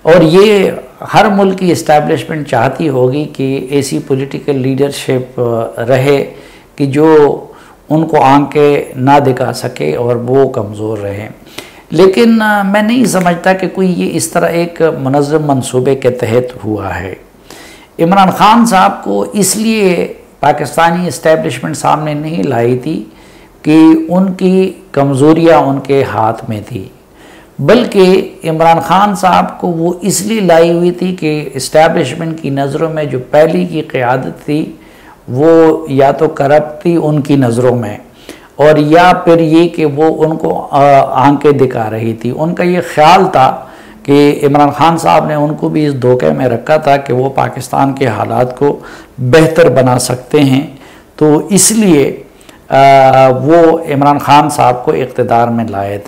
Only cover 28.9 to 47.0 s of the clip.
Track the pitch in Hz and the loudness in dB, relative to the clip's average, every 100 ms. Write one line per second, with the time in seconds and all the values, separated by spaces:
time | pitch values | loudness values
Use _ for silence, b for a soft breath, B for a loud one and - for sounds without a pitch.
28.9 | 185 208 185 185 180 180 - 185 165 170 | 0 0 0 0 2 0 -4 -4 -2 -2
29.9 | 180 202 147 208 226 180 165 170 170 175 | -2 -4 -4 -4 -2 2 4 4 2 0
30.9 | 175 185 180 156 151 151 135 - 156 165 | -2 -6 -4 -4 -4 -6 -10 -2 2 2
31.9 | 175 135 160 165 156 143 139 139 151 160 | 0 -4 -6 -8 -8 -6 -4 -4 -4 -4
32.9 | 160 147 131 - 147 160 180 180 160 151 | -4 -6 -8 -2 2 2 0 -4 -6 -6
33.9 | 135 120 135 - - - 151 - - B | -4 -2 -2 -4 -10 -6 -6 -6 -12 B
34.9 | B B B - 123 160 165 160 156 - | B B B -8 0 4 6 4 2 -2
35.9 | 135 135 143 156 - 135 151 147 - 175 | 2 2 2 -2 0 2 2 0 -4 -2
36.9 | 165 151 151 131 139 123 117 123 123 107 | 0 0 -2 0 0 2 0 0 0 -4
37.9 | 104 - B B B B - 151 151 151 | -12 -18 B B B B 2 4 4 4
38.9 | 165 180 170 170 165 156 160 170 165 156 | 4 4 2 2 2 4 2 2 0 -4
39.9 | 139 160 156 156 160 165 87 - 143 143 | 0 0 2 -2 -2 -4 -6 -2 2 4
40.9 | 139 - - 139 139 151 135 127 123 107 | 4 2 2 2 2 2 2 0 -2 -6
41.9 | 110 113 113 120 131 160 175 180 180 175 | -6 -6 -6 -8 -4 -4 -2 -2 -2 -2
42.9 | - 156 190 175 143 131 - B B B | 2 4 4 2 2 2 0 B B B
43.9 | B - 143 147 143 143 147 143 - 160 | B 0 4 4 2 0 2 0 2 0
44.9 | 165 165 165 151 151 147 151 160 160 147 | 2 2 0 0 -2 -4 -4 -4 -2 -2
45.9 | 135 123 127 156 143 131 117 - 156 143 | 0 0 0 0 -2 -2 -4 -2 0 2
46.9 | 139 | 0